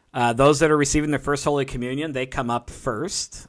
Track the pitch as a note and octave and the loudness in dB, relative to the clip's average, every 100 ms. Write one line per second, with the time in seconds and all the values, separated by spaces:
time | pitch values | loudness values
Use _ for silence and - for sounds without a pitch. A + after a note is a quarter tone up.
0 | _ - A#2+ A#2 C#3 D3 D#3 D3+ C#3+ D#3 | _ -2 0 4 6 6 4 4 2 0
1 | D3+ C#3+ - C#3+ - C#3+ C3+ C3 B2 C3 | 0 -2 -2 -2 0 -2 -2 -4 -6 -6
2 | D#3+ C3 C3 C#3+ A#2+ A#2+ - - - A2 | -6 -6 -6 -4 -2 -4 -4 -8 -6 -4
3 | E3+ - - - | -6 -8 -10 -14